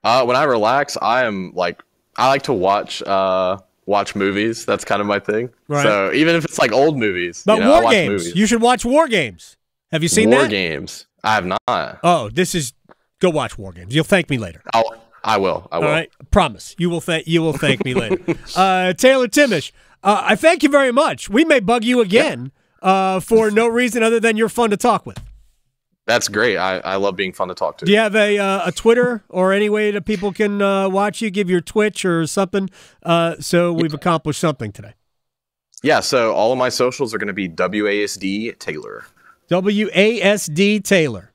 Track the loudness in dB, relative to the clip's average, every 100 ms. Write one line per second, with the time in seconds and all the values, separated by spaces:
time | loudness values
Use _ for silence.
0 | 2 2 2 2 2 2 2 0 -2 -4
1 | 0 0 0 -4 -8 -4 -4 -4 -18 _
2 | _ -2 0 0 0 0 2 0 -2 -10
3 | -2 0 2 0 0 -4 _ _ -2 -2
4 | -2 -2 -2 0 -2 -4 -4 -4 -2 -2
5 | 0 -2 0 -2 -4 _ -6 0 2 2
6 | 0 2 2 0 -2 -2 0 2 2 2
7 | -2 -2 -6 -4 0 2 4 4 4 2
8 | 2 -2 -4 0 2 2 2 2 2 2
9 | 2 0 -2 -10 -20 _ _ _ _ -4
10 | 0 2 4 4 2 0 -2 -4 -8 -14
11 | -20 _ -2 0 0 -4 -2 -2 -4 -2
12 | 0 0 -2 -4 -2 -2 -6 _ _ _
13 | _ _ 0 0 -4 -8 -16 -16 -4 -2
14 | 2 0 0 -6 -6 -12 0 0 0 -4
15 | _ -10 -2 2 2 -2 -4 -2 0 0
16 | -4 _ 0 2 2 -2 -18 -6 -4 -4
17 | -4 -4 0 0 0 0 0 0 0 -2
18 | -2 -4 -4 -6 -4 0 2 2 0 2
19 | 4 4 2 2 2 2 -4 _ _ _
20 | 0 2 2 2 4 4 4 4 4 2
21 | 0 -2 -2 0 4 2 2 0 2 2
22 | 4 2 2 -2 -10 _ _ _ 0 2
23 | 2 -2 2 2 4 2 2 2 0 2
24 | 2 2 0 0 0 0 0 2 2 0
25 | -2 -16 -18 -20 _ _ _ _ _ _
26 | 0 0 0 0 0 2 -2 -2 -4 0
27 | -2 -2 -6 -4 -6 -4 -6 -4 0 2
28 | 2 0 0 0 -2 -2 -4 -2 2 2
29 | 2 -4 _ -2 0 0 0 0 -2 -4
30 | -4 -4 -4 -2 -2 0 0 0 0 0
31 | -2 -2 -4 -2 0 0 0 -2 0 -2
32 | -2 -2 -2 -2 -2 -2 -4 -10 -20 _
33 | 0 0 0 -4 -2 0 0 0 -2 -2
34 | -2 0 -2 -2 -2 -4 -10 -12 -20 _
35 | _ _ _ _ _ _ _ -4 2 2
36 | 2 0 2 2 2 2 0 0 -2 0
37 | -6 -4 -6 -4 -6 -2 -2 0 0 0
38 | -2 -4 -4 -4 -6 -10 -10 -10 -12 -18
39 | -20 _ _ _ _ 0 0 0 0 2
40 | 2 4 2 0 -2 2 2 2 2 2
41 | 2 -4 -14